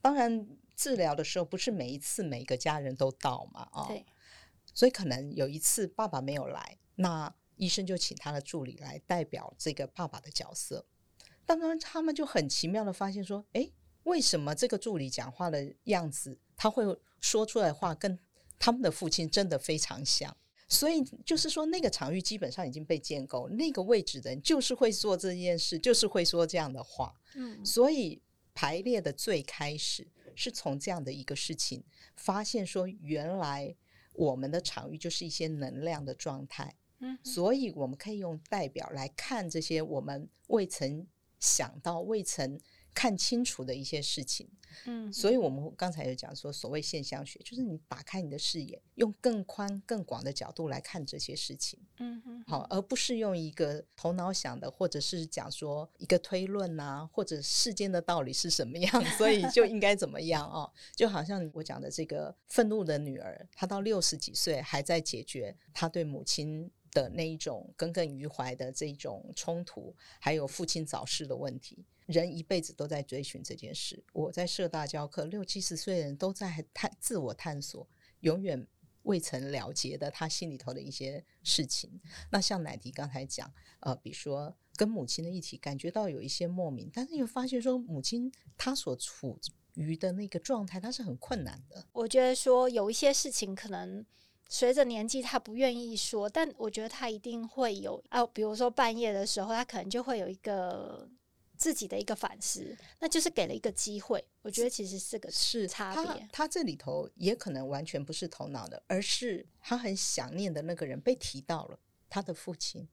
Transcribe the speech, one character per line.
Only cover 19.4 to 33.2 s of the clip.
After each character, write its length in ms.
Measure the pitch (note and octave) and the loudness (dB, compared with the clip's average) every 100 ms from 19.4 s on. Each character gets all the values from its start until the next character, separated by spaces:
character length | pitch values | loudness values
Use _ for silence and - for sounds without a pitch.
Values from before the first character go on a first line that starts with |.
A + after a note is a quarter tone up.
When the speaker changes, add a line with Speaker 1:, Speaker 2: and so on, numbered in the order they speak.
| G3 | 4
Speaker 1:
的 80 | D3 | 2
非 180 | - D#3 | 0 0
常 260 | - - | 0 -2
像。 320 | D3 - C#3+ - _ _ _ | 2 2 0 -10 _ _ _
所 160 | - D4 | 4 6
以 140 | E4 C4 - | 4 2 -4
就 120 | - D#4+ | 0 2
是 140 | D#4+ | 2
说 160 | D#4 D#4 | 2 0
那 140 | F4+ | 2
个 100 | C#4 | 2
场 240 | - E3 | 2 0
域 80 | F3+ | 0
基 160 | F3+ G#3+ | 0 -2
本 100 | F3+ | -4
上 120 | - | -2
已 60 | F3 | -6
经 140 | C#3 | -6
被 120 | D3+ D#3+ | 0 0
建 300 | - D3+ C3+ | 0 -6 -4
构， 220 | B2+ C3+ | -4 -2
那 240 | G#3+ D#4+ | 0 0
个 100 | C4+ | 0
位 180 | F#3 A#3 | 4 4
置 200 | - C#3 | 4 -4
的 100 | - | -6
人 100 | C3 | -2
就 200 | - D#4+ | 4 4
是 120 | - | 4
会 200 | B3 A#3+ | 4 4
做 240 | G3 G#3+ F#3 | 4 2 2
这 180 | F#3+ | 2
件 240 | F3+ F3+ E3+ | 0 0 2
事， 180 | - E3 | 2 0
就 160 | B3 | 6
是 140 | A#3 G#3+ | 6 6
会 180 | G3 | 4
说 220 | E3 E3+ E3 | 4 4 4
这 120 | F3 | 2
样 140 | D3+ | 0
的 80 | C3 | -4
话。 320 | A#2+ - C3 - _ | -10 -4 -6 -6 _
Speaker 2:
嗯。 320 | C#4 B3 A3 G3 | -10 -10 -6 0
Speaker 1:
所 240 | G#3 C4 | 8 8
以 320 | D4+ F#3+ - _ _ _ | 8 2 -2 _ _ _
排 220 | - D3 E3 | 0 0 2
列 240 | F#3+ B3 | 2 2
的 120 | C#3+ | 2
最 300 | C#3 - F3+ | -2 0 0
开 340 | C#3+ - D3 D3+ | 0 -4 -4 -2
始 300 | - - - _ - - | -2 -2 -6 _ -20 -4
是 120 | - | -4
从 300 | - - C#3 | -2 -2 -2
这 100 | E3+ | -2
样 140 | F3 | -2
的 100 | C3 | -2
一 120 | C#3+ | -6
个 100 | C3+ | -6
事 220 | C#3 - D#3+ | -4 -4 -2
情 260 | - B2+ - _ - | -2 -4 -12 _ -20
发 300 | - - G3 | -6 0 0
现 200 | G#3+ A#3 | 0 -2
说， 220 | F#3 G3 F#3 | 0 0 -2
原 500 | G#3 D3+ D3+ | -4 -4 -2